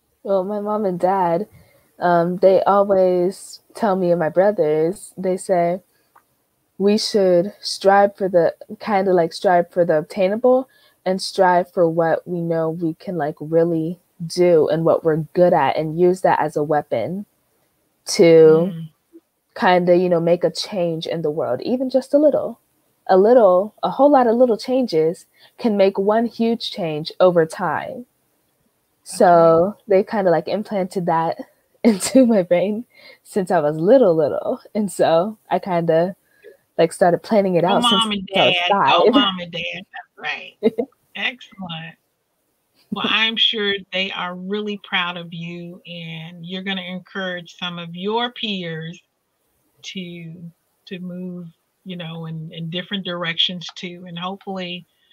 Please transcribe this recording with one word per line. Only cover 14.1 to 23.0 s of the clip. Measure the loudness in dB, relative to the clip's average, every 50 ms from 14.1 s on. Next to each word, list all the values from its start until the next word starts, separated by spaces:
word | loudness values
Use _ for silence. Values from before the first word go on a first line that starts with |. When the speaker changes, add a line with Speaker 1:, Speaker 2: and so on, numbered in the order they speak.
| _ -14 -12
Speaker 1:
do | -8 -2 2 4 4 4 4 4 2
and | 0 0 2
what | 2 2 2 2
we're | 0 -2 -2 -4 -4 0
good | 2 2 4 4
at, | 4 2 0 0 -2
and | -4 -4 -2 0
use | 2 2 2 2
that | 0 0 0 0
as | -2 -2 -4 -4
a | -2
weapon | -2 -2 -2 -2 -2 -4 -4 -4 -4 -6 -8 -10 -14 _ _ _ _ _ _ _ _ _ _ _ _ _ _ _
to | -4 2 4 6 8 8 10 10 8 8 6 4 0 -4
Speaker 2:
Mm. | -8 -12 -16 -18 _ _ _ _ -20 _ _ _ _ _ _ _
Speaker 1:
kinda, | -2 0 2 4 4 4 4 4 4
you | 4 2
know, | 0 0
make | 2 2 0 2 0
a | -2
change | -4 -4 -8 -8 -6 -4 -4 -4 -4 -6 -6 -8
in | -6 -4
the | -4 -4
world, | -4 -4 -4 -4 -4 -4
even | -4 -4 -4 -4 -2 -2
just | -2 -2 -2 0 2
a | 2
little." | 4 4 2 2 -2 -6 -8 -14 _ _ _ _ _ _ _ _